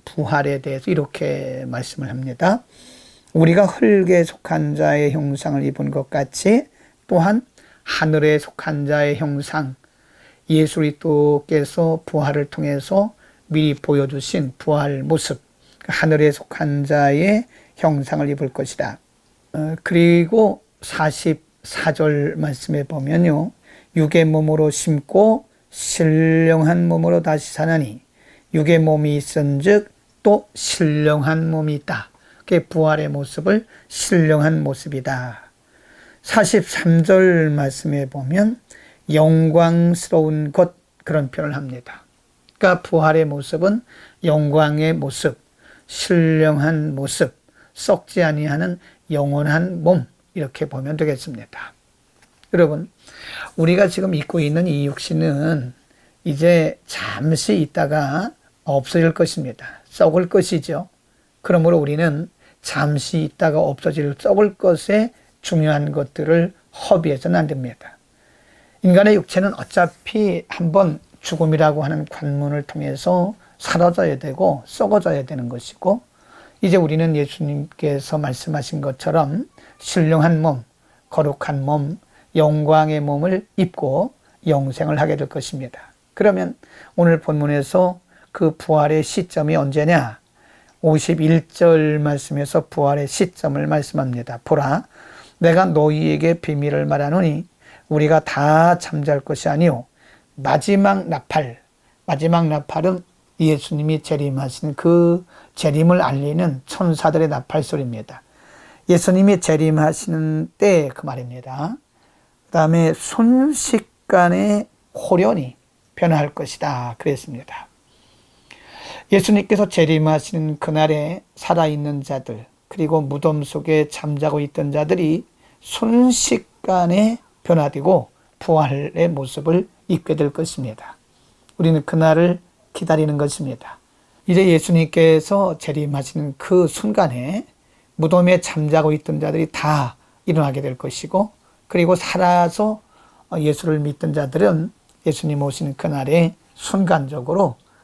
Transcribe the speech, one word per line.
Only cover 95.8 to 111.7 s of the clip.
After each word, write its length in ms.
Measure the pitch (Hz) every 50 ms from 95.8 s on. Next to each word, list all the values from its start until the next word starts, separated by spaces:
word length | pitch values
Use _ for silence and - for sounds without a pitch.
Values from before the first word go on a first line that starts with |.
| 147 151 151 151 160 156 151 147 156 165 170 165
비밀을 440 | - - 151 143 143 147 143 147 147
말하노니 640 | 147 151 143 143 143 156 185 185 160 147 156 170 _ _ _ _ - - - _ -
우리가 300 | 151 151 151 151 160 156
다 580 | - - - 135 143 151 156 160 165 170 175
잠잘 420 | 175 - - - 151 143 156 147 139
것이 280 | - - 151 - - 160
아니요 380 | 143 151 175 170 139 117 131 _ _ _ _ _ _ _ _ _ _
마지막 720 | - 131 135 147 156 - - 202 196 196 202 196 190 180
나팔." 520 | 147 160 135 - - - 156 147 123 117 - _ _ _ _ _ _ _ _ -
마지막 400 | - 160 139 156 165 170 170 170
나팔은 580 | 156 151 147 147 - - - 160 185 185 180 180 _ _ _ _ _ _ -
예수님이 640 | 160 156 156 143 - - 160 147 151 156 160 151 -
재림하시는 720 | - 160 143 143 143 131 135 139 131 127 - - 151 139
그 500 | - - 170 170 175 170 170 170 180 180 _ _ - - _ -
재림을 480 | - - 156 143 156 160 170 180 180 165
알리는 580 | 131 135 139 143 143 151 165 180 165 139 131 -
천사들의 640 | - - - 190 175 160 151 - 165 156 160 160 151
나팔 340 | 147 131 131 - - 156 147
소리입니다. 580 | - - 147 135 120 117 110 110 - - - _ _ _ _ _ _ - - - - - _ _
예수님이 520 | - 175 170 - - 185 185 196 202 202 180
재림하시는 1120 | - - 160 151 160 156 156 156 151 156 160 - - - 165 160 156 156 156 156 160 170 _ -
때 300 | 196 202 190 170 147 135
그 140 | - - -
말입니다. 720 | 147 131 127 123 120 123 127 123 135 131 139 147 185